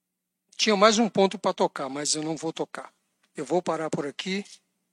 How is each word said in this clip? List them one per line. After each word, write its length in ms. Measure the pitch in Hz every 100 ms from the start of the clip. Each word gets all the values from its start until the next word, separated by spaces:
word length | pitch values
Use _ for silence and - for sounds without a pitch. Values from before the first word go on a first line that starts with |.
| _ _ _ _ _ -
tinha 200 | 220 202
mais 220 | 214 214
um 100 | 226
ponto 300 | - 190 196
pra 140 | 196
tocar, 360 | - 185 - 139
mas 260 | 139 147 156
eu 80 |
não 120 | 156 156
vou 160 | 160
tocar. 420 | - 151 - - _ _ _ _ -
Eu 100 | 135
vou 160 | 175
parar 280 | 180 160 156
por 160 | - 143
aqui, 400 | - 185 196 196 - _ _ _